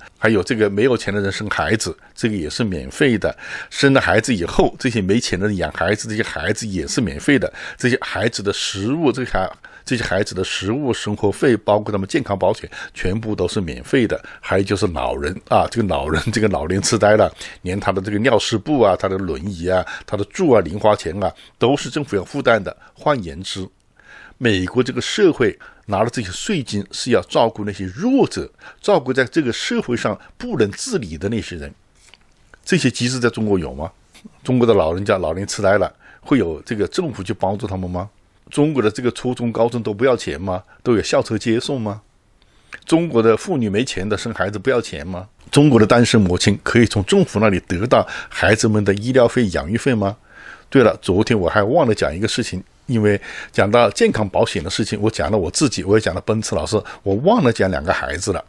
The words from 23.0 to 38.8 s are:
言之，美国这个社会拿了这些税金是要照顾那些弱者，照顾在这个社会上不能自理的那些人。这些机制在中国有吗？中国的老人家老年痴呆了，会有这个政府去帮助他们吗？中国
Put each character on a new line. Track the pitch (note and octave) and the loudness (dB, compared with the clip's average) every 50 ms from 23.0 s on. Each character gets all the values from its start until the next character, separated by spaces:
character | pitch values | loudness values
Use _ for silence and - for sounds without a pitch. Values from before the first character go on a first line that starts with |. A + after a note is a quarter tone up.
| - D3+ D3 B2 | -2 0 0 0
言 | F#2 D#2+ C#2 E2 F#2+ | -2 -8 -10 -12 -12
之， | - - G2 F#2 - _ _ _ _ _ _ _ - - - - - - - | -10 -10 -10 -10 -12 _ _ _ _ _ _ _ -20 -20 -20 -20 -20 -8 -2
美 | B2+ A#2 G2+ F#2 F#2 | 0 0 2 2 0
国 | F2+ - B2 | -2 0 0
这 | B2 B2 | 0 0
个 | A#2+ B2 | -2 -6
社 | - - - G#3+ G3+ E3+ | -4 -4 0 4 4 4
会 | - - B2 G2+ - - - - - _ _ | 4 4 2 0 0 -4 -12 -20 -20 _ _
拿 | - G2+ F#2+ | -4 0 0
了 | A2+ A#2 | 0 0
这 | - C3 | -2 -6
些 | G#2+ F2+ | -8 -8
税 | F2 - - - G#3 D#3 | -8 -8 -4 -4 -2 -2
金 | A#2+ - G#2 G2+ F#2+ - | -2 -4 -4 -6 -6 -6
是 | - - - B2+ | -8 -8 -2 0
要 | A#2 F#2+ | 2 0
照 | E2+ - - D#3 A#2+ A2+ | 0 0 0 2 2 2
顾 | - - G#2 | 0 -4 -8
那 | G#2 | -8
些 | F#2+ G2 F#2+ | -8 -8 -8
弱 | F#2 F2+ B2+ G3 B3+ C4+ C4+ F3+ | -10 -8 -4 -2 2 2 2 2
者， | - - F#2+ C#2 - _ _ - - - _ | 2 0 -4 -8 -8 _ _ -20 -20 -20 _
照 | - - G3+ D#3+ | 0 2 2 2
顾 | B2+ B2+ | 2 0
在 | B2 C3 B2+ | 0 0 0
这 | A#2 - E3 | 0 0 0
个 | D3 A#2 | 0 0
社 | G#2+ - - - A#3+ A#3 | -2 -4 -4 -4 -2 -2
会 | - - A#2+ | -2 -2 -2
上 | A2 - A2+ G2 - - - _ | -2 -2 -2 -4 -4 -8 -20 _
不 | - A#3+ B3 G#3+ C3+ | -12 -10 -4 0 0
能 | G#2+ G2+ | 0 0
自 | F#2 - - C4 A3+ F3 | -2 -6 -8 -4 -4 -4
理 | A2 E2 D#2+ | -4 -6 -8
的 | D2+ F2 G2+ | -6 -6 -4
那 | A#2 G#2+ | -4 -4
些 | - - F2+ | -6 -6 -10
人。 | D2 C#2+ C#2+ - _ _ _ _ _ _ _ _ _ _ _ _ _ _ _ _ - - | -12 -12 -14 -16 _ _ _ _ _ _ _ _ _ _ _ _ _ _ _ _ -12 -4
这 | - F#3+ | 0 0
些 | D#3 - B2+ | 2 2 0
机 | - - A#2+ B2 | 0 0 -2 -2
制 | C3 B2+ | -2 0
在 | A#2+ A#2 | 0 0
中 | - A2+ A2 | 0 0 0
国 | G#2 G2+ | 2 2
有 | F2+ D#2 C2+ | 0 0 -4
吗？ | B1 C2+ D#2 - - _ _ _ _ - - - _ _ | -8 -8 -10 -10 -12 _ _ _ _ -20 -20 -20 _ _
中 | - - B2+ B2 | -4 0 2 4
国 | A#2 | 6
的 | A2+ G#2+ | 6 6
老 | G2 D#2+ D#2+ | 6 4 2
人 | E2+ F#2+ G2 | 0 -2 0
家 | G#2 G#2 | 2 0
老 | F#2 E2+ D#2 | 2 0 -2
年 | D#2+ F#2+ G2+ | -4 -4 -4
痴 | - - - | -6 -4 0
呆 | G2 F#2+ G2+ G2+ | 2 4 4 4
了， | F2+ F2 - _ _ - - - | 2 0 -4 _ _ -20 -20 -10
会 | - - D3 B2 | -2 2 2 2
有 | F#2+ E2 D#2 D2 | 2 2 -2 -8
这 | - - A#2 | -8 -6 -4
个 | G#2 F#2+ E2+ | -2 -2 -2
政 | - - F3+ D3+ | -2 -4 -4 -4
府 | - - | -6 -8
去 | F#2 - | -8 -8
帮 | G#2 - - F#2+ G#2 | -6 -4 -2 -2 -2
助 | G2 A#2 F#2+ | -2 -6 -6
他 | F#2+ | -6
们 | F#2 F2+ F2+ | -6 -6 -6
吗？ | F2+ F2+ F#2 G#2 _ _ _ _ _ _ _ - | -6 -6 -8 -10 _ _ _ _ _ _ _ -6
中 | - D3 C#3+ D#3 D3+ | -2 0 0 2 2
国 | C3 | 2